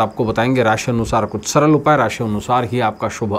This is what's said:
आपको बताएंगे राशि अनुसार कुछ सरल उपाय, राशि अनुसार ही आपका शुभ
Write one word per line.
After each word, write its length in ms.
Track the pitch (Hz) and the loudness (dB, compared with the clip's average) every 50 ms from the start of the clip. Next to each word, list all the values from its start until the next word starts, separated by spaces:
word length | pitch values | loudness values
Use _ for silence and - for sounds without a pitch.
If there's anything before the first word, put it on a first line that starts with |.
आपको 240 | 117 104 - - 123 | -2 -2 -2 -2 -2
बताएंगे 380 | 110 110 - 117 127 131 127 113 | -2 0 0 0 2 2 2 2
राशि 280 | 110 113 110 - - | 2 2 0 0 -2
अनुसार 340 | 120 117 113 - 123 117 107 | -2 -2 -2 0 0 -2 -2
कुछ 220 | 104 - 104 - - | -2 -4 -6 -4 -2
सरल 240 | - 147 147 156 | 0 2 4 4
उपाय, 260 | 151 139 - 151 151 135 | 4 4 4 2 2 2
राशि 260 | 120 107 - - 120 | 2 0 -2 -4 -4
अनुसार 400 | 107 104 104 - - 123 127 120 | -4 -4 -4 -2 0 0 0 0
ही 160 | - 120 123 | 0 -2 0
आपका 300 | 117 110 107 - 117 107 | -2 -2 -2 -4 -6 -6
शुभ 240 | - - 120 107 101 | -6 -4 -4 -4 -4